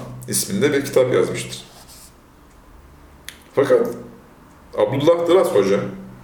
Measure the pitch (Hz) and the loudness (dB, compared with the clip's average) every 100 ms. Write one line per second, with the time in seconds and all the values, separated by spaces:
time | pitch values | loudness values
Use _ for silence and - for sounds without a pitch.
0 | - - - 104 - 98 143 - 127 - | -12 -16 -6 -6 -4 0 0 0 0 2
1 | 127 92 - - - - - - - - | 2 2 0 -4 -8 -14 -18 -20 -20 -20
2 | - - - - - - - - - - | -20 -20 -20 -20 -20 -20 -20 -20 -20 -20
3 | - - - - - - - - - - | -20 -20 -20 -20 -6 -2 2 2 0 -6
4 | - - - - - - - 107 107 131 | -14 -20 -20 -20 -20 -20 -8 -2 0 2
5 | 151 170 170 185 170 104 95 98 - - | 2 2 4 4 4 2 2 0 -2 -10
6 | - - | -18 -20